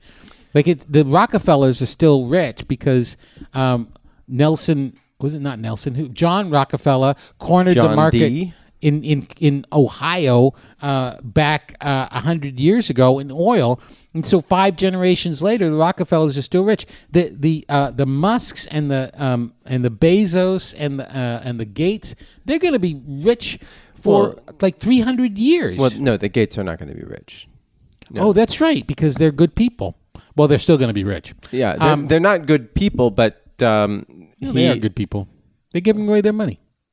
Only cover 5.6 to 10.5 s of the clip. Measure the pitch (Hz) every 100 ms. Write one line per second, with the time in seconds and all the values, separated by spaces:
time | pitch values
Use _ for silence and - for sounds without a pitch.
5.6 | 117 110 147 127 143 117 170 190 190 143
6.6 | 135 139 147 131 131 139 - - - 180
7.6 | 180 175 110 110 156 120 113 139 185 -
8.6 | _ _ 156 151 147 143 - - 151 139
9.6 | - 151 123 - 147 180 139 120 131